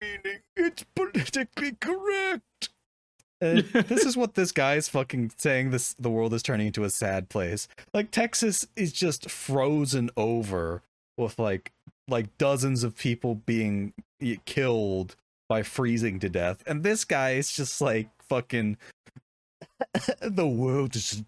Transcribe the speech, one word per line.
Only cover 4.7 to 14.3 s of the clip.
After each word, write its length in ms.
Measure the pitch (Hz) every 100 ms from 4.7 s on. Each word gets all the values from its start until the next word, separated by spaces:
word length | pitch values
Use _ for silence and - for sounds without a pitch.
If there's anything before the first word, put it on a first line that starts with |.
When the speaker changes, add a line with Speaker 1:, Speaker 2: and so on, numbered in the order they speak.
| 147
Speaker 1:
is 120 | -
fucking 460 | 143 127 127 117 -
saying, 360 | 151 131 131
"This, 220 | 127 - -
the 100 | 123
world 240 | 113 113
is 80 | 113
turning 260 | - 113 104
into 180 | 107 101
a 40 |
sad 380 | - 104 95 92
place." 400 | 104 87 104 - - -
Like, 180 | 208 214
Texas 540 | - 226 - 220 180 - -
is 160 | 175
just 360 | - 175 - -
frozen 800 | - - 135 135 151 139 131 120 -
over 680 | 110 117 104 92 82 87 - _ _ -
with, 220 | 113 -
like, 320 | 110 95 - _ - - -
like, 300 | 120 107 -
dozens 460 | 139 135 135 127
of 120 | 117 -
people 380 | 127 117 123
being 580 | 110 - 113 107 101 101 - - -
y-, 160 | 127